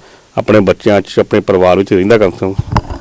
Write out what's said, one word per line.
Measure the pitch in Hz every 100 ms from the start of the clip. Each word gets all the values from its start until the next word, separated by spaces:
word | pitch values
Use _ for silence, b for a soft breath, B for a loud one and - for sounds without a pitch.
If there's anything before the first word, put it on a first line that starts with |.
| b b b -
ਆਪਣੇ | 110 107
ਬੱਚਿਆਂ | 95 90 110 101
'ਚ, | - -
ਆਪਣੇ | 98 107
ਪਰਿਵਾਰ | 95 95 90 90
ਵਿੱਚ | 98
ਰਹਿੰਦਾ | 98 98 113
ਕਮ | 95
ਸੇ | -
ਕਮ? | 95 98 - - - -